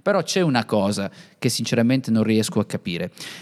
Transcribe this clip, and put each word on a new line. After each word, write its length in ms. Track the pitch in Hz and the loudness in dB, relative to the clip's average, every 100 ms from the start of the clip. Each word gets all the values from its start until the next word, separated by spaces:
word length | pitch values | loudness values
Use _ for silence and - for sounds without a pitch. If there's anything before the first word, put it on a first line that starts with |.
Però 200 | - 202 | -2 0
c'è 180 | 165 190 | 0 0
una 240 | 170 123 | 2 2
cosa 460 | 110 107 98 101 98 - - _ | 2 0 0 -2 -4 -8 -20 _
che 100 | 123 | -4
sinceramente 640 | - 113 117 117 135 123 | -2 -2 2 2 2 2
non 120 | 110 | 0
riesco 380 | 110 110 107 110 | 2 2 2 -2
a 60 | 101 | -2
capire. 440 | 95 - 85 90 - - - | -4 -6 -6 -6 -10 -16 -16